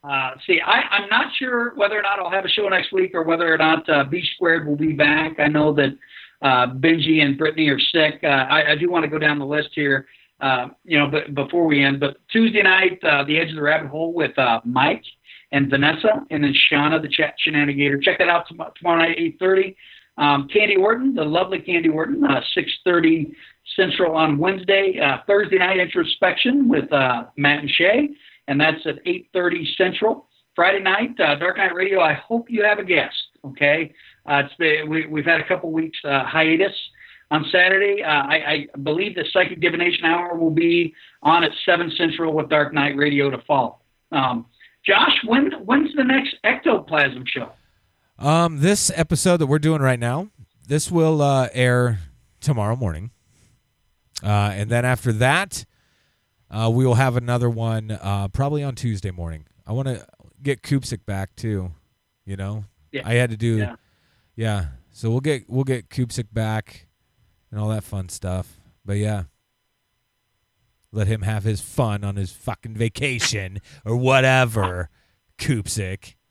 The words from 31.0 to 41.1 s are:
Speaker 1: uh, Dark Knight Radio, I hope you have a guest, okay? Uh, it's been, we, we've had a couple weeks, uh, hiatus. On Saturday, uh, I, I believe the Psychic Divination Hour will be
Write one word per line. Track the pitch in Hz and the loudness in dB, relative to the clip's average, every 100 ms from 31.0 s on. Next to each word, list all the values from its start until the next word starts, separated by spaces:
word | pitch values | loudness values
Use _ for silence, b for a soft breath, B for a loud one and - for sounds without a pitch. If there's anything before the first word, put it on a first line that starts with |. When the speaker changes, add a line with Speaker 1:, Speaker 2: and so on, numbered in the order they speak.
| 240 - | -2 0
Speaker 1:
uh, | 160 | 0
Dark | 143 175 190 | 2 -2 0
Knight | 185 | -2
Radio, | 170 190 190 | 0 0 2
I | 160 | 2
hope | 143 - 233 233 | 0 -2 -4 -2
you | 226 | 0
have | 208 208 | 2 2
a | |
guest, | 185 165 - - - _ | 0 0 0 -8 -12 _
okay? | 139 139 143 156 156 b b b - | -18 0 2 2 -2 b b b -2
Uh, | 143 | 0
it's | 139 | 0
been, | - 165 151 151 | -2 0 0 0
we, | 160 151 | -4 -2
we've | 151 | -4
had | 160 165 | 0 0
a | - | 0
couple | 180 170 | -4 -2
weeks, | 160 160 - | -4 -4 -6
uh, | 147 139 | -2 -2
hiatus. | 131 160 160 165 190 - - B B B B | 0 2 2 4 2 -2 -14 B B B B
On | 151 151 | -2 2
Saturday, | 185 185 190 202 202 | 2 4 4 2 0
uh, | 160 | 0
I, | 147 139 156 147 151 143 | 0 2 -2 0 -4 -4
I | 139 | -8
believe | 139 160 202 | -4 -2 -2
the | 180 147 | -4 -2
Psychic | 190 - 165 | 0 0 0
Divination | 175 170 175 165 | 0 2 -2 0
Hour | 165 175 175 | 0 0 -2
will | 170 165 | 0 0
be | 156 170 170 165 b b | 2 2 2 0 b b